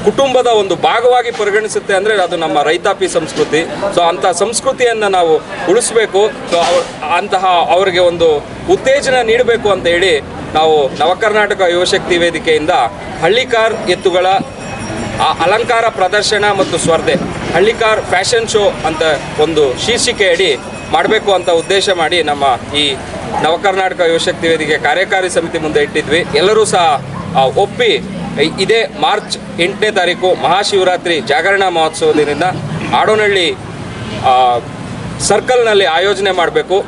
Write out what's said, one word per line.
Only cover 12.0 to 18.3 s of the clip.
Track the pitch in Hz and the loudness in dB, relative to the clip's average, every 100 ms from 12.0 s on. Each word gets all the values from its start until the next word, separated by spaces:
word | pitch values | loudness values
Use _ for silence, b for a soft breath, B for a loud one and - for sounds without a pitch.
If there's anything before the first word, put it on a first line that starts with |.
| - 175 | 0 0
ವೇದಿಕೆಯಿಂದ | 170 156 156 151 156 180 - - - - | 0 0 0 0 2 0 0 -4 -12 -2
ಹಳ್ಳಿಕಾರ್ | 165 233 262 226 226 214 - | 0 0 2 0 2 0 -2
ಎತ್ತುಗಳ | 180 190 175 185 190 - - - - - - - - | 0 0 2 2 0 -2 -10 -12 -10 -10 -8 -8 -2
ಆ | 147 | -2
ಅಲಂಕಾರ | 160 165 208 - 233 - | 0 0 0 0 0 0
ಪ್ರದರ್ಶನ | - 185 208 196 214 208 196 | 0 0 0 0 0 0 0
ಮತ್ತು | 185 170 | 0 0
ಸ್ಪರ್ಧೆ, | 165 160 156 139 117 - - | 0 0 0 -2 -2 -6 -2
ಹಳ್ಳಿಕಾರ್ | - 208 233 220 214 | 2 2 2 0 0
ಫ್ಯಾಷನ್ | - 185 190 | 0 0 2